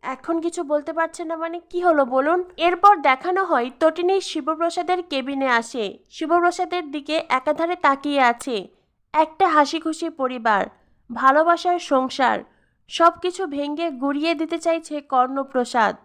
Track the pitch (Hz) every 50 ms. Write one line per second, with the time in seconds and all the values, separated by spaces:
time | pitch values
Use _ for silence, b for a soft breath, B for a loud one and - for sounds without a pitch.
0 | - - 262 254 - - 330 330 320 339 330 - 349 269 302 294 285 294 320 320
1 | 330 320 320 - 349 320 330 320 320 330 330 349 339 _ - 349 349 359 320 294
2 | 277 247 254 262 269 294 339 359 359 359 - - 311 339 349 349 370 403 415 349
3 | 277 277 262 262 - 339 370 381 381 359 330 262 240 254 262 _ - 311 311 330
4 | 349 359 381 392 359 - - 320 269 285 320 311 339 339 339 359 349 311 359 359
5 | 349 349 294 269 254 262 277 277 269 269 247 233 233 233 - 262 220 196 - -
6 | _ _ - - 320 285 330 349 339 349 349 - 370 - 349 359 339 294 269 302
7 | 285 - 302 320 320 - - 262 262 302 302 302 330 339 359 359 - 294 277 277
8 | 277 294 285 277 262 240 240 240 - - 247 208 180 - _ _ _ _ _ _
9 | _ _ _ 302 320 311 320 _ 392 359 320 302 294 277 - 330 311 330 311 -
10 | 339 330 311 - 269 254 254 254 226 233 214 196 190 - - _ _ _ _ _
11 | _ _ 240 233 262 262 269 294 320 339 339 330 - 359 349 349 339 - 285 262
12 | 262 254 - - 269 233 220 - - _ _ _ _ _ _ _ _ _ - -
13 | 339 339 339 349 - 359 349 - 381 320 277 285 285 285 294 294 339 339 285 247
14 | 254 277 285 294 294 330 339 285 320 320 330 330 - 339 330 330 320 - 302 294
15 | 285 _ - 254 247 254 269 277 269 269 - 262 247 240 - 247 220 196 180 -
16 | _